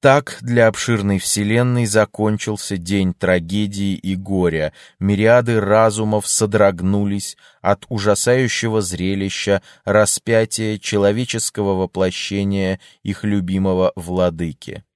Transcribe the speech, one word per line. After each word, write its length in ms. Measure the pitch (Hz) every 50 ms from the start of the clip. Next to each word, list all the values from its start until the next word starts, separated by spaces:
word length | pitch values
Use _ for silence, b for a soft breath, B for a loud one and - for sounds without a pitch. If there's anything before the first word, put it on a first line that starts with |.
| -
Так 320 | 139 135 143 139 - - -
для 280 | - 120 120 120 113 113
обширной 500 | 104 - - - 117 107 98 101 98 95
вселенной 680 | - - - 104 104 101 107 117 123 127 123 123 120
закончился 880 | 107 101 110 107 - _ - 107 107 107 104 - - 107 98 - - 101
день 360 | 92 85 87 98 101 95 92 90
трагедии 840 | _ - 92 92 90 82 82 95 104 107 101 101 98 101 98 95
и 200 | - - 92 95
горя. 580 | 92 95 98 98 95 90 87 80 80 76 76 B B B B B B
Мириады 580 | 98 98 101 98 107 113 120 123 120 117 117 110
разумов 720 | 101 98 104 110 113 110 104 107 110 107 107 107 101 -
содрогнулись 1080 | - - 110 104 101 107 104 98 95 85 87 95 98 101 101 101 98 101 98 - - b b b b b
от 260 | b 92 101 98 - _
ужасающего 960 | 127 110 101 107 101 - - 120 123 131 131 117 - - - 113 110 110 101
зрелища 800 | 90 92 85 90 92 98 98 98 98 - - - - 101 95 B B B B B
распятия 960 | - 101 107 107 101 - - _ - 113 113 113 110 - - 110 110 107 101
человеческого 960 | - - - 104 101 101 104 113 127 - - 113 - - _ - 104 98 98
воплощения 1040 | 92 95 90 _ 92 95 92 90 - - - 98 101 101 98 98 98 95 92 95 92 b b b b b
их 220 | 101 98 - -
любимого 680 | 104 101 101 92 87 92 95 95 95 92 90 92 - -
владыки. 880 | - 82 85 90 92 90 90 82 80 85 82 73 _ - - - 95 - _ _